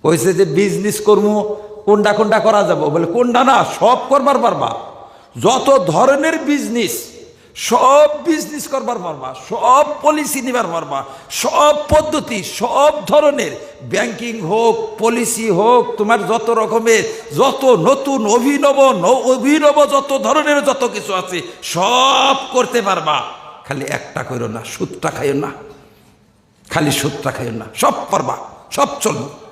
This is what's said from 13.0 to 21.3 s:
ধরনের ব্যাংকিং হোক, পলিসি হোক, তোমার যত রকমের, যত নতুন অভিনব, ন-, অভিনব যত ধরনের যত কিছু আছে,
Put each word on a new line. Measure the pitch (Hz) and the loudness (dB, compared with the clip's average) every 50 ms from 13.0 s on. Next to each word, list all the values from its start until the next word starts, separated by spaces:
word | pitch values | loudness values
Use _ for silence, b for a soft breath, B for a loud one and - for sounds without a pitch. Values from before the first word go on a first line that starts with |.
| 190 | -4
ধরনের | 160 247 302 294 285 285 254 208 151 131 - B B B B 127 117 | 2 2 4 4 4 0 0 -6 -6 -8 -10 B B B B -10 -4
ব্যাংকিং | 143 196 240 240 208 - 233 240 226 226 | -2 -2 -2 -4 -6 -8 -10 -10 -8 -8
হোক, | 175 160 202 220 233 233 214 - 220 - - - | -6 -2 -2 2 2 2 0 0 -4 -10 -6 -2
পলিসি | 214 233 233 247 233 - - 208 226 220 | 0 0 0 0 -2 -2 -4 -4 0 0
হোক, | 180 175 208 226 247 247 - - 233 | 2 2 4 4 4 4 2 0 -4
তোমার | - 214 208 233 226 196 | -4 0 2 2 0 2
যত | 165 220 233 220 226 | -2 -2 -2 0 0
রকমের, | 233 226 220 202 220 233 226 226 226 208 - - B B B B 143 | 0 0 0 0 -2 0 2 2 2 2 2 -2 B B B B 0
যত | 151 262 262 254 262 269 262 247 175 | 0 2 2 0 2 4 4 4 4
নতুন | 160 226 269 269 - 285 277 262 220 | 4 2 2 2 0 -4 -2 -2 0
অভিনব, | 208 214 240 233 277 285 277 285 285 277 277 269 269 240 | 2 2 2 2 2 0 2 2 2 4 6 4 4 4
ন-, | 185 165 226 254 254 - 269 | 2 2 2 2 2 2 0
অভিনব | 254 240 208 277 294 311 294 294 285 302 294 - | 0 2 2 2 2 4 4 4 4 4 2 2
যত | 277 277 277 277 269 262 | 2 -2 0 0 -4 -2
ধরনের | 214 - 277 302 294 294 294 285 - | 0 0 0 2 2 2 0 2 2
যত | 277 254 269 254 233 | 0 0 0 -2 -4
কিছু | 190 208 - - 190 | -4 -6 -8 -6 -6
আছে, | 185 180 - | -6 -6 -6